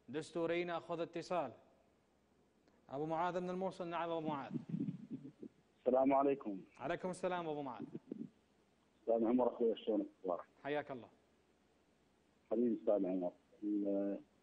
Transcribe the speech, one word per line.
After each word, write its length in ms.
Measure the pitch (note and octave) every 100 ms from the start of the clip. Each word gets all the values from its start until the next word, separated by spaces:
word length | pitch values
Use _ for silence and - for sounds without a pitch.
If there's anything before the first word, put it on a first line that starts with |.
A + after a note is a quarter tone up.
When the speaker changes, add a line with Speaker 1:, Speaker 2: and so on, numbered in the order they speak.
| -
Speaker 1:
دستوري؟ 560 | C#3+ D#3 F3 E3 E3+
ناخذ 360 | F3 E3 - E3
اتصال. 520 | E3 E3+ D#3+ F3+ C3+ - - _ _ _ _ _ _ _ _ _ _ _ -
أبو 160 | C3+ D#3
معاذ 340 | D#3+ F3 F3
من 100 | F3+
الموصل. 380 | F3+ F#3+ - F3
نعم 220 | E3+ E3+
أبو 180 | E3 D#3
معاذ. 240 | C#3+ B2 - - - - - - - - - - - _ _
Speaker 2:
السلام 340 | B2+ B2+ C3+
عليكم. 460 | C3+ C#3+ C3+ A2 F#2+ E2+ -
Speaker 1:
عليكم 320 | C3+ E3+ F#3
السلام 380 | F3+ F#3 F3+ D#3+
أبو 140 | D3
معاذ. 220 | C#3 A2 - - - - - - _ _ _ _ _ _
Speaker 2:
أستاذ 240 | - A2+ A2+
عمر 220 | B2 A#2+
أخوي، 280 | - A#2 G#2
شلونك؟ 300 | - G#2+ - -
أخبارك؟ 220 | F#2 F2 - -
Speaker 1:
حياك 260 | C#3+ D3 C#3+
الله. 180 | C3 G2+ - _ _ _ _ _ _ _ _ _ _ _ _ -
Speaker 2:
حبيبي 280 | A2 A#2+ G#2+
أستاذ 260 | - G#2 F#2
عمر، 260 | F#2 F2+ - _ -
ال-، 560 | G#2 G#2 G2+ G2 G2+ G2 - _